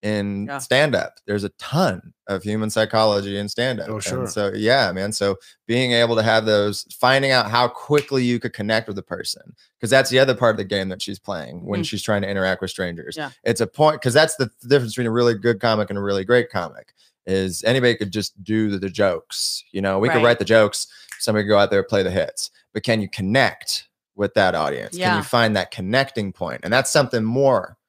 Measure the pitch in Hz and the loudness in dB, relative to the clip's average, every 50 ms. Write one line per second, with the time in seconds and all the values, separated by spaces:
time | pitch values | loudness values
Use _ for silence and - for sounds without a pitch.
0 | - 107 107 104 101 101 101 98 101 117 139 139 127 - 123 131 151 151 123 92 | -4 -2 -2 -2 -2 -4 -4 -6 -6 -8 -8 -12 -4 0 2 2 2 2 2 0
1 | - - _ _ _ - 101 104 98 98 _ _ - - - 156 185 151 95 90 | -2 -4 _ _ _ -4 -4 -2 -2 -4 _ _ -12 -4 0 0 0 0 0 -4
2 | - - _ _ _ - 101 95 98 104 104 110 107 107 - 113 110 107 - 113 | -10 -18 _ _ _ -6 -6 -6 -4 -4 -4 -2 -4 -2 0 0 0 2 2 2
3 | 110 110 104 101 98 101 101 98 104 104 - - 120 131 127 107 - - 110 107 | 4 4 2 2 -2 -2 -4 -4 -6 -6 -4 -4 -2 -2 -2 -4 -6 -8 -8 -8
4 | 101 - - 127 127 110 - 110 104 98 98 104 107 110 127 139 123 95 90 92 | -6 -6 -6 -6 -6 -6 -4 -2 -2 -2 -2 0 2 4 4 4 4 2 0 -2
5 | 98 104 110 - 101 98 98 - _ - _ _ _ - 113 123 131 123 120 117 | -4 -4 -2 0 0 0 0 -2 _ -20 _ _ _ -2 0 0 2 2 4 4
6 | 120 117 120 113 107 113 113 113 107 110 107 104 101 104 101 - - _ - - | 4 4 4 2 4 4 4 4 4 4 2 2 2 0 -2 -6 -10 _ -6 0
7 | - 127 131 135 135 135 131 127 113 104 110 120 123 120 - - - - 147 147 | 2 4 4 4 4 2 2 2 2 2 2 2 2 2 -2 -6 -4 0 0 0
8 | 139 - 139 131 123 123 120 117 - 120 - - 107 104 110 107 110 - 101 98 | 0 0 -2 0 0 0 0 -2 -2 -6 -8 -6 -2 0 0 0 0 -4 -10 -10
9 | 92 _ 87 87 - - - - - - - _ _ _ _ _ - 107 127 135 | -8 _ -10 -8 -8 -10 -10 -12 -14 -20 -20 _ _ _ _ _ -2 2 4 4
10 | 131 - 127 131 131 131 127 107 127 117 107 104 104 92 104 101 95 95 92 92 | 4 4 4 4 4 4 2 2 2 2 2 2 -2 -4 -2 -4 -2 -4 -6 -8
11 | - - 101 - _ - 98 85 73 60 64 87 87 92 101 98 95 - - 101 | -8 -10 -10 -12 _ -10 -10 -8 -10 -12 -14 -14 -8 -6 -4 -4 -4 -6 -6 -8
12 | - - 107 101 98 98 101 98 95 95 92 90 - 90 - - 95 90 85 82 | -2 -2 -2 -2 -2 -4 -4 -2 0 0 0 -2 -4 -10 -6 -6 -6 -6 -6 -10
13 | 78 - - 156 151 139 - _ _ - - - 117 - _ - 156 156 151 151 | -12 -14 -10 -10 -10 -12 -12 _ _ -2 0 0 -2 -4 _ 2 2 2 2 2
14 | - 127 113 143 160 156 - - 131 113 _ _ - 123 135 143 123 113 107 - | -2 2 4 4 4 4 2 -2 -4 -4 _ _ -2 2 2 2 2 0 -4 -4
15 | 123 117 113 120 120 120 117 104 98 117 117 98 - 117 110 107 104 - 101 101 | -2 0 2 2 2 2 2 2 0 0 0 2 2 0 0 0 -2 -4 -4 -6
16 | 101 101 98 98 95 95 123 123 117 - - 101 87 78 60 - - _ _ _ | -4 -2 -2 -2 0 2 2 2 2 0 -4 -6 -6 -6 -10 -16 -20 _ _ _
17 | _ _ _ _ _ - 95 95 95 95 87 - - 110 123 135 123 123 117 - | _ _ _ _ _ -2 -2 0 0 -2 -4 -2 0 2 2 4 4 2 2 2
18 | 107 98 87 107 98 - _ _ 95 - 110 110 110 107 101 95 92 98 85 - | -2 -4 -4 -4 -4 -6 _ _ -6 -2 0 0 0 0 -2 -2 -4 -6 -2 0
19 | 104 98 87 80 - _ - - - - - - - _ _ 95 98 98 95 98 | 2 2 2 -2 -6 _ -10 -6 -6 -6 -6 -8 -12 _ _ -4 -2 0 0 2
20 | 104 127 131 120 110 120 117 117 101 85 113 113 107 104 - - - - - - | 2 2 2 2 4 2 2 2 2 4 4 4 4 4 0 -4 -10 -10 -12 -20
21 | - - - - - - 107 107 104 101 107 101 101 95 101 98 95 - - 101 | -20 -20 -14 -8 -4 -2 0 0 2 2 4 4 4 4 2 0 0 0 0 0
22 | 95 92 90 95 80 71 - - - - _ _ _ _ _ 110 - - 117 113 | 0 0 0 -2 -2 -2 -4 -10 -12 -12 _ _ _ _ _ -8 -2 -2 -2 -2
23 | 101 92 - - 98 95 107 135 131 104 - - - - - - - _ _ _ | -2 -4 -6 -6 -4 0 2 4 2 2 0 -4 -10 -8 -8 -8 -8 _ _ _
24 | _ _ _ - 101 98 _ 110 98 92 85 82 78 73 71 64 50 - - 175 | _ _ _ -4 -4 0 _ 2 2 4 2 0 -2 -2 -4 -6 -8 -10 -8 -4
25 | 185 180 180 165 151 - - 120 117 110 107 101 90 - - - 92 92 110 131 | 0 0 0 0 -2 0 2 2 2 4 2 0 -2 -4 -8 -10 -6 -2 0 0
26 | 135 131 - - 104 98 90 _ 95 82 64 62 - - 107 127 135 - - 160 | 0 0 -2 -6 -6 -6 -6 _ -8 -8 -8 -8 -6 0 0 0 0 2 2 2
27 | 139 120 - 117 110 110 117 131 139 135 127 104 90 - - _ _ | 2 2 0 -2 -2 0 0 2 4 4 4 2 0 -4 -14 _ _